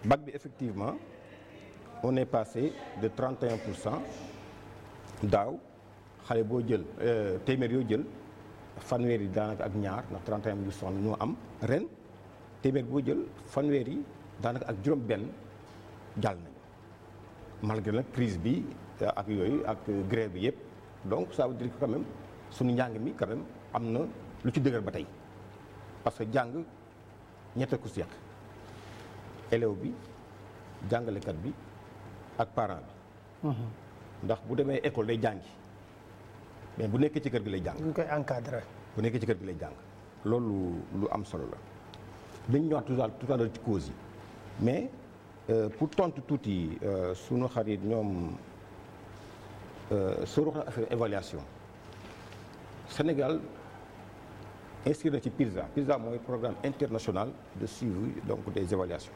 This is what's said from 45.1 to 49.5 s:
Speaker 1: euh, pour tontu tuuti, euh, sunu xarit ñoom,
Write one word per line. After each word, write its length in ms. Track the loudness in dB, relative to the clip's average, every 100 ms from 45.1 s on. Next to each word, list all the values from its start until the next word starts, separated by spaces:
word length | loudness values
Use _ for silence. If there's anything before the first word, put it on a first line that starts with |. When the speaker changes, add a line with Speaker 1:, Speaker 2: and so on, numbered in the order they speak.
| -18 -18 -10 4
Speaker 1:
euh, 200 | 4 4
pour 200 | 2 2
tontu 320 | 6 4 2
tuuti, 560 | 0 0 4 2 2 0
euh, 300 | 0 2 2
sunu 340 | 0 0 2 4
xarit 300 | 2 2 2
ñoom, 480 | 2 2 2 0 -2 -4 -10 -16 -16 -16 -16 -16 -14 -14 -14 -14 -14